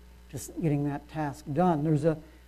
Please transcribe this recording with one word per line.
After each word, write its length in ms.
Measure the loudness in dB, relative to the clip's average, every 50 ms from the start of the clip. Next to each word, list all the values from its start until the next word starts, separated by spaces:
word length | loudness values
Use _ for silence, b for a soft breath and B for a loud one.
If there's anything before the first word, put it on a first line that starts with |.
| -20 -20 -20 -20 -20 -14
to 40 | -12 -12
s-, 140 | -12 -10 -8 -2
getting 240 | 0 2 2 2 0
that 220 | -2 -2 -4 -10 -10
task 360 | -8 -6 -6 -6 -6 -8 -10 -6 0
done. 300 | 2 4 4 4 2 2
There's 220 | 2 2 4 4
a 120 | 2 0 0 b b b b b